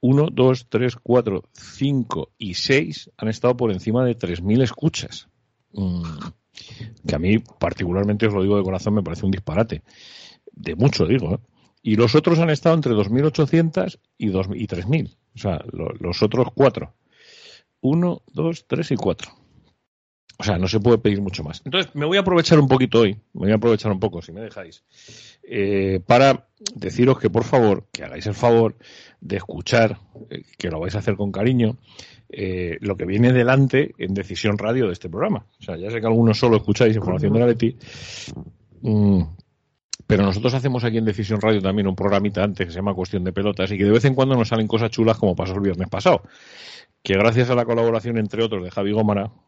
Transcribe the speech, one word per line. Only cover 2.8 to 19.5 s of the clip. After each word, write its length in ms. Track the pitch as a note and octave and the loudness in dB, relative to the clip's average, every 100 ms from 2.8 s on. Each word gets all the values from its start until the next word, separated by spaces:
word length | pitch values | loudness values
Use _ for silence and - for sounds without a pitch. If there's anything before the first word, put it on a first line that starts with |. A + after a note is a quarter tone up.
| E3 - - _ | 0 -10 -16 _
han 140 | A2 | -6
estado 260 | A2+ B2 B2 | -2 0 0
por 160 | A#2+ | -2
encima 320 | F#2 A2 A2+ | -2 -2 0
de 100 | B2+ | 0
tres 280 | A#2 F2+ E2+ | -2 -4 -4
mil 200 | F2+ A2+ | 0 2
escuchas. 680 | B2+ - D#3 - - - - _ _ _ _ | 2 0 -4 -4 -12 -14 -20 _ _ _ _
Mm, 320 | - F#2+ F2+ E2+ D2+ D2 - _ - - - A2+ - - | -6 -4 -4 -8 -10 -14 -16 _ -20 -20 -16 -16 -14 -8
que 80 | D#2 | -4
a 40 | |
mí, 200 | F2+ A2+ | 0 0
particularmente, 880 | - _ - - F2+ F#2 G2+ G#2 A2 | -2 _ -6 -4 -4 -2 -2 0 0
os 60 | |
lo 100 | G2+ | 0
digo 140 | F#2+ G#2 | 0 0
de 60 | |
corazón, 320 | F#2+ F#2+ G#2+ G#2 | 0 -4 -2 -2
me 80 | |
parece 220 | F#2 E2+ F#2+ | -2 -4 -2
un 60 | |
disparate. 520 | F#2+ - D#2+ A2+ - - _ - - - _ - | -2 -2 -2 -2 -2 -12 _ -20 -20 -20 _ -20
De 240 | - - D#2 | -14 -10 0
mucho, 300 | B2+ - E2 | 0 2 0
digo, 300 | B2+ D2 G2+ | 0 0 -6
¿eh? 40 | - _ _ _ | -6 _ _ _
Y 140 | - G#2+ | -2 2
los 180 | A#2 | 4
otros 260 | C#3 D3+ D#3+ | 4 4 2
han 100 | E3 | 2
estado 260 | D3+ E3 E3 | 2 2 2
entre 180 | C3 | 2
dos 160 | A2 G2 | 2 2
mil 140 | A#2+ | 2
ochocientas 760 | D3 D3+ D3 E3 E3 D#3 F#3 - _ _ | 0 0 2 2 2 0 -6 -8 _ _
y 100 | G#2+ | -2
dos, 220 | F#2+ F#2 | -2 -2
y 140 | G2 G#2+ | -6 -6
tres 180 | F2 F2+ | -6 -2
mil. 300 | D#3 - _ _ | -2 -2 _ _
O 60 | - | -8
sea, 240 | G#2 E2+ - | -4 -4 -6
lo, 220 | - E2 - | -10 -10 -6
los 240 | E2+ F2 | -6 0
otros 280 | G#2+ A2+ B2 | 0 2 -2
cuatro. 400 | - C3+ - - _ _ _ _ - - - _ _ | 4 2 2 -12 _ _ _ _ -20 -20 -20 _ _
Uno, 420 | C3 D#3 F3 F3 _ | -2 0 0 -4 _
dos, 320 | - D#3+ E3+ _ | -6 -6 -6 _
tres 240 | - D#3+ | -6 -2
y 60 | B2+ | -2
cuatro. 340 | G2 F2 - _ _ | -2 -4 -8 _ _